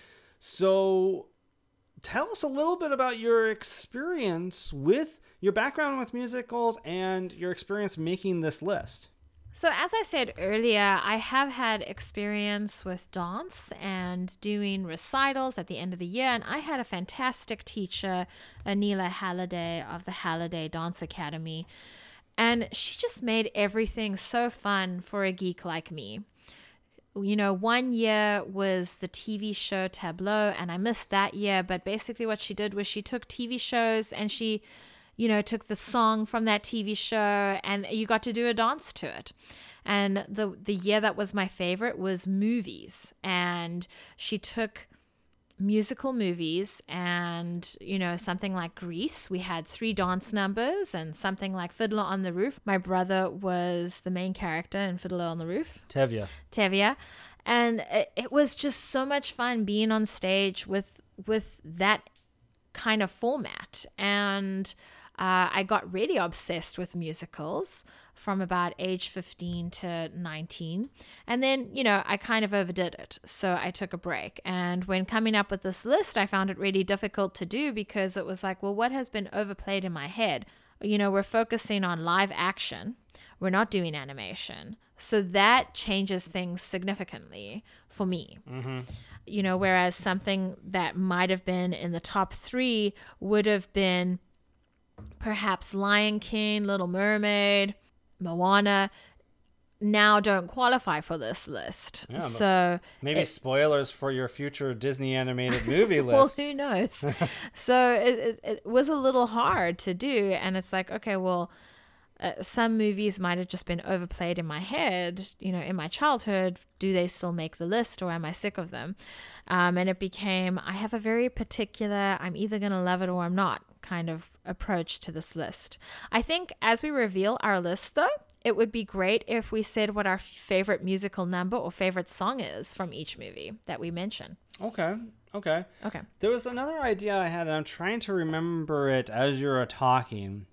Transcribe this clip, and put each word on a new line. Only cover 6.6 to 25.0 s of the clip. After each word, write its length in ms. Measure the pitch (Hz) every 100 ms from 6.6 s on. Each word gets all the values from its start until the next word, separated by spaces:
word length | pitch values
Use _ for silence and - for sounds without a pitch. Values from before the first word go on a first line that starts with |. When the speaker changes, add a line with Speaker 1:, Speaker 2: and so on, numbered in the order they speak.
| 233 226
Speaker 1:
and 480 | 147 180 190 190 185
your 180 | - 180
experience 480 | 180 - 202 202 -
making 420 | 160 185 196 175
this 220 | 160 -
list. 460 | 196 101 - - - _ - - -
Speaker 2:
So 180 | - 339
as 200 | 190 339
I 100 | 453
said 300 | 415 311 240 -
earlier, 640 | 190 214 240 214 202 196
I 140 | - 220
have 320 | - 262 277
had 340 | 254 240 214
experience 1040 | - - - - 208 208 208 208 208 -
with 260 | 190 180 -
dance 640 | 190 175 208 359 - - -
and 580 | 196 185 180 180 185 -
doing 460 | 208 208 202 196 180
recitals 720 | 165 - 269 277 269 262 247
at 80 | 170
the 120 | 175
end 140 | 180
of 60 | 180
the 80 | 175
year. 220 | 220 262
And 160 | 240
I 140 | - 285
had 200 | 302 277
a 60 |
fantastic 800 | 240 180 190 - 254 247 - 220
teacher, 640 | - 220 185 - 196 180 180 - - -
Anila 440 | 202 202 202 196 180
Halliday 760 | 185 190 180 180 180 170 165
of 220 | - 175
the 60 | 180
Halliday 580 | 185 175 165 170 170 156
Dance 340 | 165 165 180
Academy. 640 | 160 - 151 160 160 160 170 - - - - - _ -
And 300 | 233 233 -
she 280 | - - -
just 240 | 480 -
made 280 | 247 226 220
everything 600 | - 202 220 220 - 214
so 360 | 196 - 240 240
fun 500 | - 208 196 185 180